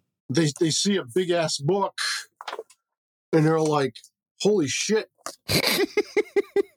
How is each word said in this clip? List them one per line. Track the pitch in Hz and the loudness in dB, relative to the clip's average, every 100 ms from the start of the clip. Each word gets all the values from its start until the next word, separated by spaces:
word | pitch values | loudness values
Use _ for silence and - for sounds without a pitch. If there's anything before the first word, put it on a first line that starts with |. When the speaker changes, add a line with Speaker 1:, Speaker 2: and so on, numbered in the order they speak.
| _ _ - | _ _ -4
Speaker 1:
they, | 131 156 - | 0 0 2
they | 165 | 0
see | - 196 190 | 0 0 0
a | |
big | 123 185 180 | -2 -2 0
ass | 175 156 - | 0 0 -2
book | 143 196 190 - - - - - - - - _ _ _ _ _ - | 0 0 0 -4 -6 -6 -10 -18 -14 -12 -14 _ _ _ _ _ 0
and | 160 151 | 2 4
they're | 160 | 4
like, | 156 147 135 - - _ _ - | 2 2 0 -4 -20 _ _ -2
"Holy | 196 208 139 | 0 2 0
shit. | - - 214 - _ - - - | -2 0 0 -2 _ -16 -12 -2
Speaker 2:
<laughs> | - - - 403 - - - - 403 - 403 - | 0 2 0 0 -2 -2 -2 -2 -2 -2 -2 -2